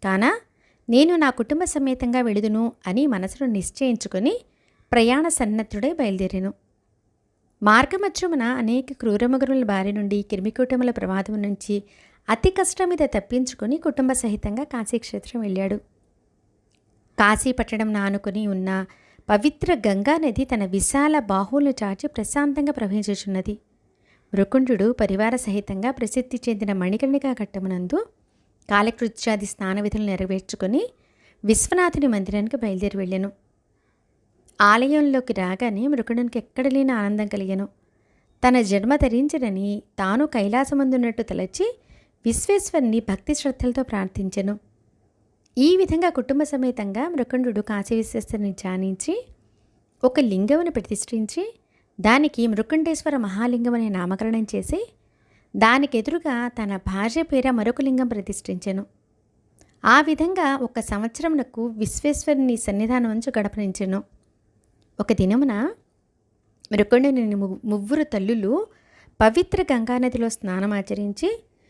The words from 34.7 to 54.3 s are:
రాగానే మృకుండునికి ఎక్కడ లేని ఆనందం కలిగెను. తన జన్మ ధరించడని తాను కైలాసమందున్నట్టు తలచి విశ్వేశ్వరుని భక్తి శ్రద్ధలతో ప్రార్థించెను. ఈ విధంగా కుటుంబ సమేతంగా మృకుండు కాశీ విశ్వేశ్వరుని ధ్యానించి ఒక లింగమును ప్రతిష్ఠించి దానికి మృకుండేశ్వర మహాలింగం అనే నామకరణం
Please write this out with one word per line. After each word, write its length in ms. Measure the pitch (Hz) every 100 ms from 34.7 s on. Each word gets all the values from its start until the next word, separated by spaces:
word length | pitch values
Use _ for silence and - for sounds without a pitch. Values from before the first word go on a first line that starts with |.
| 220 262 302 294 262 254
రాగానే 540 | 196 180 185 240 202 262
మృకుండునికి 520 | 277 220 233 240 233
ఎక్కడ 280 | - - 262
లేని 260 | 269 269
ఆనందం 340 | 233 202 214 208
కలిగెను. 420 | 202 190 190 196 _ _ _ _ _ _ _ 247
తన 120 | 254
జన్మ 360 | 208 196 220 294
ధరించడని 840 | 269 233 285 320 240 190 202 208 - -
తాను 280 | 190 220 302
కైలాసమందున్నట్టు 960 | 233 202 240 269 277 269 254 240 226
తలచి 560 | 226 - 185 - 427 494 _ - _ _ 226
విశ్వేశ్వరుని 760 | 226 - 403 - 320 240 220
భక్తి 340 | 226 190 -
శ్రద్ధలతో 480 | 294 277 262 247 240
ప్రార్థించెను. 760 | 254 208 190 - 190 202 196 208 - _ _ _ _ _ _ _ _ -
ఈ 180 | 294 370
విధంగా 320 | 381 320 349
కుటుంబ 340 | 294 254 277
సమేతంగా 640 | 294 277 254 247 202 202 320
మృకుండు 520 | 320 240 254 247 208
కాశీ 360 | 208 208 202 226
విశ్వేశ్వరుని 560 | 220 226 - 214 202
ధ్యానించి 720 | 190 185 185 190 190 - 427 - - _ _ _ _ _ _
ఒక 160 | 254 277
లింగమును 500 | 247 190 208 302 349
ప్రతిష్ఠించి 880 | 233 175 208 - 226 214 - 427 - _ _ _ -
దానికి 460 | 202 262 302 - 233
మృకుండేశ్వర 720 | 214 220 320 320 311 311 285
మహాలింగం 580 | 208 190 240 240 240
అనే 140 | 240 220
నామకరణం 580 | 185 175 190 220